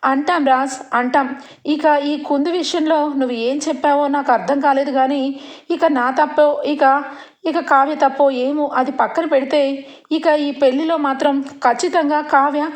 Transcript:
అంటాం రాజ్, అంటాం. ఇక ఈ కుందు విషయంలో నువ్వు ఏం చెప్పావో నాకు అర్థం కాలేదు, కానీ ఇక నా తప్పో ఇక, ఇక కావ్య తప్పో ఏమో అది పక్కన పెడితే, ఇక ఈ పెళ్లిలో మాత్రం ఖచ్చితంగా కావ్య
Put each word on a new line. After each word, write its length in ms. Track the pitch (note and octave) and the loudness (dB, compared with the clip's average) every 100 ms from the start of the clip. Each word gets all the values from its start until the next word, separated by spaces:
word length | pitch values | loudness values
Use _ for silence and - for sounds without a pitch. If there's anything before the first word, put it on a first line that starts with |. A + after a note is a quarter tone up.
అంటాం 420 | C4 C4+ D4 F4 C4+ | -2 0 0 0 2
రాజ్, 260 | C4 C4+ - - | 2 0 -6 -4
అంటాం. 420 | A#3+ B3 C#4+ C4 C4+ - - - | -2 0 0 -2 -6 -16 -12 -4
ఇక 340 | D4+ D#4 D4 | 0 2 2
ఈ 120 | C#4+ D4+ | 0 -4
కుందు 260 | D4 C#4+ D#4+ | -2 -2 0
విషయంలో 600 | F4 - F4 D#4 D#4 D4+ | -2 -2 -2 0 0 0
నువ్వు 280 | C#4 B3+ A#3 | -2 -2 -2
ఏం 240 | A#3 D4 D#4 | -2 -2 -4
చెప్పావో 380 | C4+ D4 C#4+ C#4+ | -2 0 2 0
నాకు 260 | C#4+ C#4 | -2 2
అర్థం 280 | A3+ F#3 C#4 | 0 0 0
కాలేదు, 300 | C#4+ C4+ C#4 | 2 0 0
కానీ 500 | C4 C4 C#4+ C4+ C#4 - - - | 0 0 0 -4 -6 -14 -18 -6
ఇక 140 | E4+ | 0
నా 260 | E4 C4+ B3 | 0 2 0
తప్పో 520 | C4 D4+ D4+ D4 D4 C#4+ | 0 0 4 2 2 -2
ఇక, 360 | D4+ C4+ C#4 C#4 - - _ D#4+ | 2 4 2 -2 -16 -20 _ -4
ఇక 120 | E4 | -4
కావ్య 360 | C4+ C#4 C#4 | 2 2 2
తప్పో 360 | D4+ C#4 C4+ C#4 | 2 0 4 2
ఏమో 400 | B3+ C4 D4 C#4+ | 2 -2 -2 -2
అది 180 | C4 B3+ | -2 -2
పక్కన 320 | C4 G#3+ E4 | 0 -2 0
పెడితే, 600 | E4 C#4 C4+ D4+ C#4 C#4 - - - | 0 0 2 0 0 -4 -12 -20 -6
ఇక 140 | D#4 D#4+ | -2 2
ఈ 240 | D4+ C#4+ | 2 0
పెళ్లిలో 460 | C#4 C4+ C4+ D#4+ E4 | 0 2 2 -2 -2
మాత్రం 440 | C#4+ C4 C#4+ C#4 | -2 0 0 -2
ఖచ్చితంగా 800 | C4+ - B3 A#3+ F4 E4+ D4 D4+ | -6 -2 0 0 0 0 0 -2
కావ్య 480 | D4+ C#4 C#4+ D4 D#4 | 2 2 2 0 -4